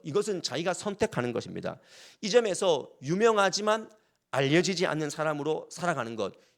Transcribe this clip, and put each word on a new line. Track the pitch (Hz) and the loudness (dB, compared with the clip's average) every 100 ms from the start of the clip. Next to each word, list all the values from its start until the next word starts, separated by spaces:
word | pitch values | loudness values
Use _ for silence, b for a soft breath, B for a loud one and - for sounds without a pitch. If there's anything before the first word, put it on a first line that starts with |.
이것은 | 147 170 214 185 | -4 -2 0 -4
자기가 | - 127 175 | -4 -2 -2
선택하는 | 170 208 196 220 - 120 | -2 -6 -2 -2 0 -2
것입니다. | 113 92 90 90 87 B B B B | -4 -6 -8 -8 -10 B B B B
이 | 214 | 2
점에서 | 233 220 175 190 143 - - | 2 4 0 2 2 -2 -10
유명하지만 | 135 185 226 214 190 190 214 220 220 - _ _ _ | -4 4 4 6 2 2 0 0 -2 -18 _ _ _
알려지지 | 127 139 160 180 175 - | 0 4 4 4 0 0
않는 | 151 151 | 0 -4
사람으로 | 156 156 147 147 160 - | -2 -2 -2 -2 -4 -6
살아가는 | - 175 139 113 110 | -4 -2 -2 -4 -4
것, | 98 - b | -6 -6 b